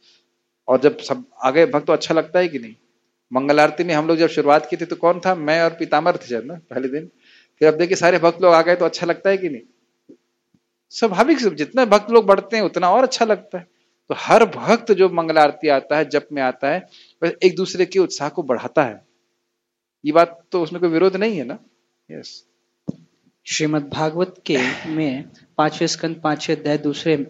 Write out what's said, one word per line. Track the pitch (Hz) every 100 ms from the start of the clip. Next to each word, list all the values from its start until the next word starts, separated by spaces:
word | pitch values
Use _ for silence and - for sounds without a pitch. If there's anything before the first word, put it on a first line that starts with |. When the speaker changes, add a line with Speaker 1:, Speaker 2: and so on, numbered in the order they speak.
| _ _ _ _ _ _ -
Speaker 1:
और | 127
जब | 143 -
सब | - 127 127 -
आ | 131
गए | 139 160
भक्त, | 143 147
तो |
अच्छा | 151 -
लगता | 165 156 180
है | 180
कि | 143
नहीं? | 113 113 _ _ _ _ -
मंगल | 123 139 147
आरती | 151 151
में | 175 151
हम | 160
लोग | 165
जब | 165
शुरुआत | 160 143 151 156
की | 165
थी | 165
तो | 170
कौन | 165 175 185
था? | 185
मैं | 151 165
और | 165
पीताम्बर | 165 160 151 165 170
थे | 123
शायद | 120
ना | 120
पहले | 170 - 127 131
दिन। | 139 175 _ _ _ _ -
फिर | 156
अब |
देखिए | 156 170 185
सारे | 175 180
भक्त | 165 170
लोग | 180
आ | 165
गए | 165 180
तो | 165
अच्छा | - 175
लगता | 165 196
है | 196
कि | 180
नहीं? | 127 - _ _ _ _ - _ _ _ _ _ _ _
स्वाभाविक | - 233 185 254 294
से | 226
जितने | 151 147 247 247
भक्त | 208 202
लोग | 233 196
बढ़ते | 196 202 226
हैं |
उतना | 190 180 180
और | 208
अच्छा | 262 - 226
लगता | 196 - 180
है। | 170 _ _ _ -
तो | 139
हर | - 196 226
भक्त | 127 127 226 -
जो | 190 185
मंगल | 170 160 156
आरती | 147 143 156
आता | 135 - 147
है, | 151
जप | 143 147
में | 147
आता | 131 127 135
है, | 170 190 _ _ -
वह | 165 156
एक | 185 165
दूसरे | 185 180 180
के | 190
उत्साह | 175 - 147
को | 165
बढ़ाता | 143 117 123 -
है। | 135 101 _ _ _ _ _ _ _ _ _ _ 147
ये |
बात | 156 170 - _
तो | 185
उसमें | 160 175
कोई | 175
विरोध | 160 190 190
नहीं | 214 196
है |
ना? | 123 208 _ _ _ _ -
यस। | 80 - - _ _ _ _ - - _ _ _ _ -
Speaker 2:
श्रीमद् | - 151 151 143
भागवत | 143 156 160 185 - -
के | 143 127 - 165
में | 156 156 131 151 _ _ -
पांचवें | 151 - 165
स्कंद | - 165 160
पांचवें | 156 147 - 156
अध्याय | 147 147
दूसरे | 147 143 165 151 135